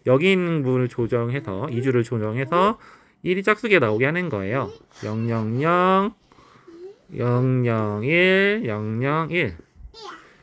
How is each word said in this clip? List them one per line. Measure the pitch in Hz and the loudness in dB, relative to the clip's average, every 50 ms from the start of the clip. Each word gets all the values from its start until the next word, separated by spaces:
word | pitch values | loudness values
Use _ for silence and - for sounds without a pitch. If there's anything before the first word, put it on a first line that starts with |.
| - | 2
여기 | 127 127 143 175 190 | 2 4 4 4 4
있는 | 196 185 180 170 165 151 131 | 4 2 2 0 0 0 0
부분을 | 131 127 127 127 | 2 2 2 0
조정해서, | 123 - 127 117 107 123 117 117 120 127 139 - 101 95 95 131 156 | 0 -2 -2 -2 0 0 0 0 -2 -4 -4 -6 -6 -6 -6 -6 -4
이 | 117 120 | -4 -2
줄을 | 131 135 123 120 113 | 0 2 2 2 2
조정해서 | - 120 110 107 107 110 120 110 - 170 175 190 214 233 - - - - - _ _ _ _ | 0 -2 -2 -2 -2 -4 -4 -2 0 2 2 2 2 0 -2 -8 -20 -20 -20 _ _ _ _
일이 | - 175 185 196 196 | -4 -2 -2 0 0
짝수기에 | 214 214 - 247 214 196 165 | 0 0 0 2 2 4 4
나오게 | 120 107 107 113 131 | 4 4 2 2 0
하는 | 147 165 180 180 160 | 0 0 -2 -4 -4
거예요. | 107 98 95 98 123 139 120 208 226 - _ _ - - - | -4 -4 -4 -4 -2 -4 -4 -6 -8 -14 _ _ -16 -10 -8
영, | 107 107 113 113 117 | -6 -4 -4 -2 -2
영, | 113 113 107 110 117 131 | -2 -2 -2 -2 -2 -2
영, | 151 165 175 180 180 185 190 190 196 214 - _ _ _ _ - - - - - _ 339 330 339 359 392 427 _ _ - - 117 120 123 123 123 131 127 127 127 123 | 0 2 2 2 4 4 4 2 2 0 -4 _ _ _ _ -20 -20 -20 -20 -20 _ -20 -20 -18 -18 -18 -18 _ _ -10 -6 -4 0 0 2 2 2 2 2 2 2
영, | 120 113 110 107 104 104 104 113 | 0 0 0 0 -2 -2 -2 -2
일, | 143 165 175 185 185 190 196 196 202 208 226 - | 0 2 4 4 4 4 4 2 2 0 -2 -2
영, | 117 104 104 107 107 110 117 131 | -4 -4 -4 -4 -4 -4 -2 -2
영, | 139 151 165 160 143 | -2 -2 -2 -2 -2
일. | 170 180 143 98 85 - - _ _ - - - - 453 415 339 - - - - - _ | -2 -2 -2 -2 -6 -10 -16 _ _ -20 -20 -20 -18 -18 -16 -16 -16 -18 -20 -20 -20 _